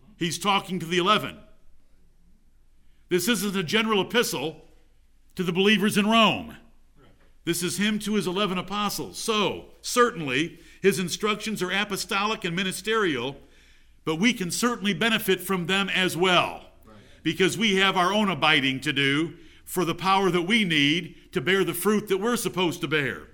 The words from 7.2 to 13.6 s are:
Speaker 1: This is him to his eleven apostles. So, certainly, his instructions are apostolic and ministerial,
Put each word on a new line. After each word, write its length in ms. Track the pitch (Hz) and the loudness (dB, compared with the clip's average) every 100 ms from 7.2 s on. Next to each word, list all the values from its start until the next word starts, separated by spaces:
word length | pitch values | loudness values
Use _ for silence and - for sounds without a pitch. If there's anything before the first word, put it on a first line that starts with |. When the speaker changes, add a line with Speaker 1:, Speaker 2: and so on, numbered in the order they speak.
| - _ | -20 _
Speaker 1:
This 200 | 165 165 | -4 -2
is 140 | 170 185 | -2 -2
him 200 | 208 208 | -2 -2
to 160 | 202 | -2
his 140 | 214 180 | -2 -2
eleven 280 | 180 208 180 | -2 -2 -4
apostles. 600 | 170 202 202 - 120 170 | -4 -4 -4 -4 -8 -8
So, 560 | - 214 170 90 - - | -2 0 0 -2 -12 -14
certainly, 800 | - 247 240 170 143 131 165 - - - | -2 2 2 2 -2 -2 -2 -8 -20 -2
his 200 | 190 180 | 0 0
instructions 600 | 175 - 208 214 220 202 | -4 -4 -4 -4 -4 -4
are 120 | 180 | -2
apostolic 720 | 196 208 190 - 202 214 220 | -2 -2 -4 -4 -2 -2 -2
and 100 | 180 | -4
ministerial, 880 | 170 190 - 220 226 190 127 127 139 - - | -2 -4 -4 -2 0 0 -2 -4 -10 -20 -20